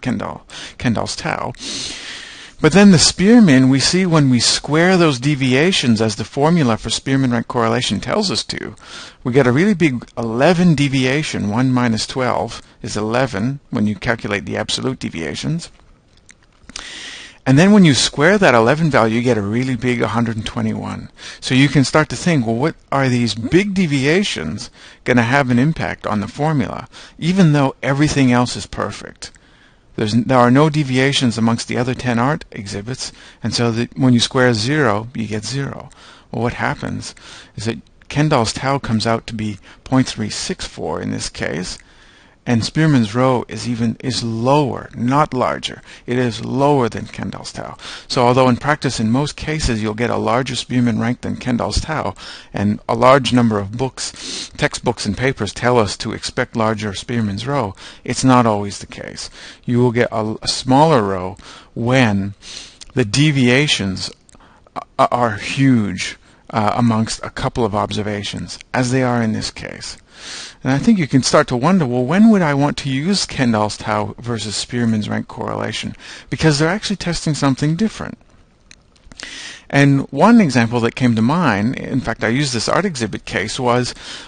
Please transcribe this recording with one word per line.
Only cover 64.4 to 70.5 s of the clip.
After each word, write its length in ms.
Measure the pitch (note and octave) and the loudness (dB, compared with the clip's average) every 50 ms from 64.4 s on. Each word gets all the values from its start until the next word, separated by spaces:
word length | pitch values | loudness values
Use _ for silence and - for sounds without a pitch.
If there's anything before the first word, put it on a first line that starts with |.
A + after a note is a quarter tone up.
| - _ _ _ _ _ _ | -20 _ _ _ _ _ _
a-, 340 | - - - _ - C3 - - | -14 -14 -6 _ 0 0 2 2
are 240 | B2 B2 A#2 G#2 | 0 0 0 -2
huge, 840 | G2 - - - C#3 C3+ C3+ B2+ A#2 G#2+ F#2+ F2+ - - - - - _ _ _ _ _ - | -4 -6 -6 -2 2 4 4 4 4 2 0 -4 -6 -8 -10 -12 -14 _ _ _ _ _ -6
uh, 220 | - A2+ G#2 G#2 - | -4 -2 0 0 0
amongst 480 | B2 A#2+ A#2 A2 A2 A2+ A2 - - - | 2 2 2 2 2 0 -2 -6 -8 -10
a 80 | A2 | -12
couple 340 | - - - C3 - C3 A#2 | -8 -6 -6 -4 -2 -2 -2
of 100 | G#2 G2+ | -2 0
observations, 840 | G#2 G2+ G2+ G#2 G#2+ G2+ G#2 G#2 G2+ G2+ - - G2+ F2 E2+ - - - - - | -2 -2 -2 -4 -6 -4 -4 -6 -6 -6 -8 -10 -10 -10 -12 -14 -16 -12 -6 -4
as 160 | A#2+ C3 A#2+ | -4 -2 0
they 140 | B2+ C3 B2+ | 0 0 0
are 180 | B2 B2 A#2+ A2+ | 0 0 0 0
in 100 | A2 G#2+ | -2 -2
this 200 | G#2+ A2 - - | -4 -6 -8 -10
case. 440 | - - - G1+ - - - - - - _ - - - - - - - - | -12 -14 -14 -14 -14 -14 -16 -16 -18 -20 _ -20 -20 -18 -16 -14 -14 -14 -16